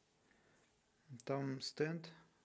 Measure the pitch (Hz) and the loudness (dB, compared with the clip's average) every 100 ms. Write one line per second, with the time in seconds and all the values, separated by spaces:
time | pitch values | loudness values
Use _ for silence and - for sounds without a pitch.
0 | _ _ - - - - - _ _ _ | _ _ -20 -20 -20 -20 -20 _ _ _
1 | - 120 - 139 135 131 - - 156 165 | -16 -6 0 2 2 0 -2 2 2 2
2 | - - - - | -4 -14 -20 -20